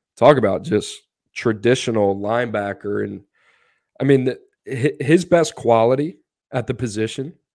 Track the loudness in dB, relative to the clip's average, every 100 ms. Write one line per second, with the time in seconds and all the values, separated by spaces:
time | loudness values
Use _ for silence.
0 | _ _ 4 6 2 -2 -2 -2 -2 -12
1 | _ _ _ -6 -4 0 2 2 0 0
2 | 0 0 -2 -2 -2 -4 -6 -8 -6 -6
3 | -6 -10 -18 _ _ _ _ _ _ _
4 | 2 2 2 -6 _ _ -14 -4 -4 -2
5 | 2 2 4 2 2 -2 2 4 4 0
6 | -2 -8 _ _ _ -8 -6 -6 -6 -4
7 | -6 -6 -12 -14 _